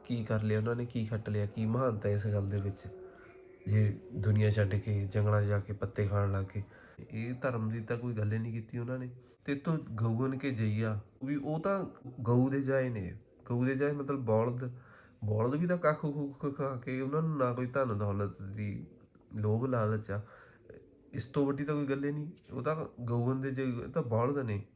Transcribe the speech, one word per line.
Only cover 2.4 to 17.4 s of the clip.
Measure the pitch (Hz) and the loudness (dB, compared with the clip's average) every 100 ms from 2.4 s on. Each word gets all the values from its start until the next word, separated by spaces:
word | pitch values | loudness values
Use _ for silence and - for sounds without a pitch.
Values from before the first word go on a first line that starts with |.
| 98 | 2
ਦੇ | 101 | 0
ਵਿੱਚ, | 98 98 - - - - - - - - - | -2 -6 -12 -14 -16 -18 -20 -20 -20 -12 2
ਜੇ | 107 104 101 - | 6 6 2 -6
ਦੁਨੀਆ | - 104 107 107 | -2 2 6 6
ਛੱਡ | 101 98 101 | 6 4 2
ਕੇ | 107 101 98 | 0 0 0
ਜੰਗਲਾਂ | 104 104 104 | 2 4 4
'ਚ | 101 | 4
ਜਾ | 101 | 0
ਕੇ | 101 | -2
ਪੱਤੇ | 101 98 - 104 | -6 -4 0 2
ਖਾਣ | 101 101 | 2 2
ਲੱਗ | 98 95 104 | 0 -2 -4
ਗਏ? | 101 - - - - | -8 -12 -20 -18 -10
ਇਹ | 110 117 | -6 -4
ਧਰਮ | 123 135 123 110 | -2 -2 0 0
ਦੀ | 113 | -2
ਤਾਂ | 110 117 | -2 -2
ਕੋਈ | 123 | -2
ਗੱਲ | 110 104 | -2 0
ਹੀ | 110 | 0
ਨਹੀਂ | 113 | -2
ਕੀਤੀ | 113 110 123 | -4 -6 -6
ਉਹਨਾਂ | 120 127 | -4 -4
ਨੇ। | 127 123 - - - | -6 -12 -20 -14 -6
"ਤੇ | 143 | -4
ਤੋਂ | - 160 - | 0 -2 -2
ਗਊਨ | 110 113 113 131 135 | -2 0 2 0 0
ਕੇ | 139 | -2
ਜਈਆ", | 113 110 107 113 107 - - | 0 0 2 0 -2 -6 -10
ਵੀ | 131 147 | -4 -2
ਉਹ | 143 156 | -2 -2
ਤਾਂ | 196 196 - - - - | 0 0 -2 -8 -14 -6
ਗਊ | 113 120 131 | 4 6 6
ਦੇ | 135 | 2
ਜਾਏ | 131 135 131 | 2 2 2
ਨੇ, | 113 90 107 - - - | -2 -6 -8 -16 -20 -4
ਗਊ | 120 127 | 0 2
ਦੇ | 135 | 2
ਜਾਏ | 143 | 0
ਮਤਲਬ | 143 135 139 117 | 0 -2 -2 2
ਬਲਦ, | 110 117 123 127 - - - - - | 4 4 0 -6 -10 -18 -20 -20 -8
ਬਲਦ | 104 107 120 147 | -2 2 2 2
ਵੀ | 175 | 2
ਤਾਂ | 175 | 4
ਕੱਖ | 165 151 | 4 2
ਕੁੱਖ | 160 143 143 139 151 - | 0 -2 -4 -4 -6 -2
ਖਾ | 139 131 | -4 -4
ਕੇ, | 127 131 | -4 -4
ਉਹਨਾਂ | 135 147 | 0 0
ਨੂੰ | 160 | 0
ਨਾ | 151 | 2